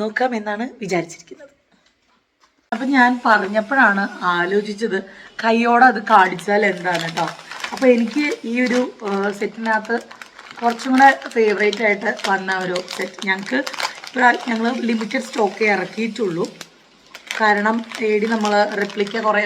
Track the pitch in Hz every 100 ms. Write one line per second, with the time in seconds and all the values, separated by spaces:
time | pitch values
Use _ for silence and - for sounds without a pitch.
0 | 214 214 247 226 208 208 247 - 202 180
1 | 165 - - - 285 _ _ _ _ _
2 | _ _ _ _ _ _ - 233 262 269
3 | 247 247 240 214 196 214 208 277 226 196
4 | 202 - 180 175 175 202 214 202 226 190
5 | 196 - - - 226 226 233 240 254 233
6 | 208 214 185 180 - 208 202 175 180 170
7 | 165 165 165 - - - - 240 262 240
8 | 220 294 294 - 226 240 247 247 254 -
9 | 208 196 202 202 208 226 226 220 214 233
10 | - - - - - - 233 233 262 262
11 | 269 269 - 233 220 196 208 202 220 202
12 | 214 233 214 190 190 190 180 180 - -
13 | 190 - 196 190 196 254 294 - - -
14 | - 254 285 359 262 226 233 247 233 220
15 | 220 269 - 262 202 - 214 190 180 -
16 | 226 202 202 165 208 - - _ _ _
17 | _ - - - 214 208 208 233 233 -
18 | 220 214 220 220 208 208 208 202 202 214
19 | 202 226 220 208